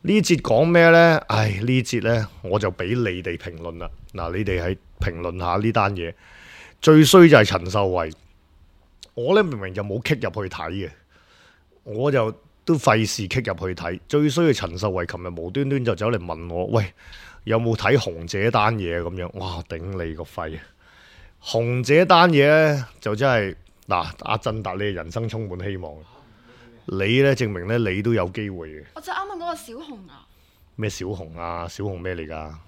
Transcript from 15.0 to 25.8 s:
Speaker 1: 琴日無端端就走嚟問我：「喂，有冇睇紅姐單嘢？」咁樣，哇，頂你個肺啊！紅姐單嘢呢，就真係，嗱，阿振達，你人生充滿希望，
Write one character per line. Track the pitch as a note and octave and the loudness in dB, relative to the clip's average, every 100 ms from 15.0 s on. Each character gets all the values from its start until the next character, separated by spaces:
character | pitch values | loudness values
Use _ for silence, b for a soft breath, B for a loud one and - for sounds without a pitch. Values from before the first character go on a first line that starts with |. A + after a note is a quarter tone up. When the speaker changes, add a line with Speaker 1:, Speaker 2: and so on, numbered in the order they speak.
Speaker 1:
琴 | E2+ F2 | -6 -8
日 | F2+ E2+ | -12 -10
無 | E2+ | -6
端 | C3+ C#3 | -4 -2
端 | C#3 | -2
就 | A#2 | -2
走 | F2 G#2+ | -2 -2
嚟 | A2 | -4
問 | F2 E2 E2+ | -6 -10 -8
我： | E2+ G#2 | -6 0
「喂， | A2 G2 B B B B B | 0 -2 B B B B B
有 | - A2+ | -2 0
冇 | A#2 A2 | 0 0
睇 | G#2 C3 | 2 2
紅 | G2 E2 E2+ | 0 -10 -8
姐 | G2 A2 | -2 0
單 | A#2+ G#2 A2+ | 2 0 0
嘢？」 | F2 E2+ | -4 -4
咁 | E2+ | -6
樣， | F#2 F2 F#2+ | -8 -10 -8
哇， | F#2 E2+ E2 | -8 -10 -10
頂 | E2 F#2 F#2+ | -12 -10 -8
你 | E2 | -8
個 | D#2+ | -10
肺 | D#2+ - D#2+ D#2+ | -12 -12 -10 -12
啊！ | - _ b b b b b b | -18 _ b b b b b b
紅 | - A2+ A#2 B2 | -4 -2 -2 -2
姐 | B2 D3+ F3+ | 2 4 6
單 | F3 F3 | 6 8
嘢 | D3+ C#3+ | 6 6
呢， | D#3 D#3 C#3+ B2 - | 6 4 0 -6 -8
就 | A2 | -6
真 | G#2 C3+ | 0 2
係， | A#2+ G2 E2+ _ _ - | 2 0 -6 _ _ -4
嗱， | F2+ E2 - | -4 -4 -10
阿 | - G#2+ | -6 -4
振 | A#2+ A2 | -4 -6
達， | F#2+ | -6
你 | F#2 | -4
人 | G#2 F2+ D#2+ | -6 -6 -8
生 | A2+ A2+ | -8 -6
充 | A2 G#2 | -8 -8
滿 | F2+ G2 | -8 -8
希 | |
望， | F#2+ | -8